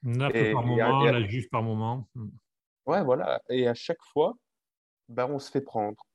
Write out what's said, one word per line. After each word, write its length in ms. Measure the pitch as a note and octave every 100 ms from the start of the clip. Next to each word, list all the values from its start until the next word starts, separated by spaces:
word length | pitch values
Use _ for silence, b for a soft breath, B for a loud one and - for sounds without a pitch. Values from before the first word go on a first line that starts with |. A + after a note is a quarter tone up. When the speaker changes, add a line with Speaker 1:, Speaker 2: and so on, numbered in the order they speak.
Speaker 1:
Naples 340 | B2+ A#2+ C#3 A#2
Speaker 2:
Et, 160 | A2
Speaker 1:
par 100 | A2
Speaker 2:
et 180 | A#2+ A#2+
à, 80 | A2+
Speaker 1:
moment, 160 | C3+
Speaker 2:
et 40 | C#3
à 40 |
Speaker 1:
la 140 | A#2+ G#2
Juve 220 | A#2 -
par 140 | A#2+
moment. 460 | A2+ A2 A2+ B2 -
Hmm. 140 | B2 G#2+ - _ _ _ _ -
Speaker 2:
Ouais, 160 | E3+
voilà. 400 | D#3 C3 F3+ - -
Et 180 | B2+ B2
à 80 |
chaque 280 | A#2+ - E3+ -
fois, 240 | - D#3+ B3 _ _ _ _ _ _ _
ben, 180 | A#2 B2
on 100 | C#3+
se 120 | -
fait 100 | C#3
prendre. 460 | C#3 A2+ G#2 G#2+ -